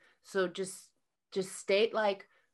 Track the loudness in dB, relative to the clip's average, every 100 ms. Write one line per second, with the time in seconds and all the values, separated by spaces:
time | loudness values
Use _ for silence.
0 | _ _ -6 -2 -2 -2 -10 -10 -20 _
1 | _ _ _ -6 -6 -6 2 4 4 2
2 | 0 -2 -8 _ _